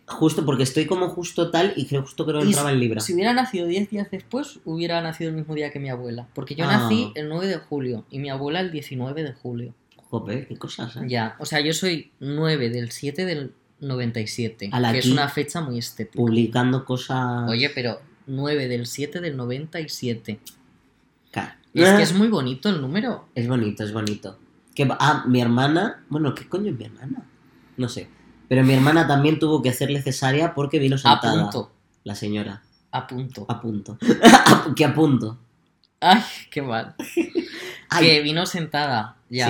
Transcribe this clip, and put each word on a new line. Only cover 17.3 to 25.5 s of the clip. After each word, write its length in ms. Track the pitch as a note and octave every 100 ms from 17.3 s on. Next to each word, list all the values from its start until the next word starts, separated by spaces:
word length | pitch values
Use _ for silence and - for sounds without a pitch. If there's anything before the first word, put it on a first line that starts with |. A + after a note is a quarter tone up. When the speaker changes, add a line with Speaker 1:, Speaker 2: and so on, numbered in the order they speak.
| A#2+ A#2+
Speaker 2:
Oye, 200 | A#2 C#3+
pero 260 | C3+ A#2+ G#2 - _ -
nueve 400 | C3 C#3+ D3 B2+
del 180 | A#2+ A#2+
siete 340 | - D3 F3+
del 160 | E3+ C3+
noventa 440 | A#2+ C3+ D#3 E3+
y 80 | D3+
siete. 500 | - B2 A#2 - G#2 - - _ _ _ _ _ _ _
Speaker 1:
Claro. 200 | - - - _
Speaker 2:
Es 160 | - F#3
que 100 | G3+
es 100 | D#3
muy 140 | F#3 A3+
bonito 400 | F#3+ C3 C3 G#3
el 120 | E3+
número. 460 | C3 F#3 B3 - - A#2+
Speaker 1:
Es 120 | A#2+
bonito, 360 | B2+ G#2 G2+
es 80 | G#2+
bonito. 480 | A2 G#2 G2+ F#2+ G2 _ _ _
Que, 140 | - C3+ -
ah, 260 | C#3+ C#3+ B2+
mi 140 | B2
hermana... 640 | A#2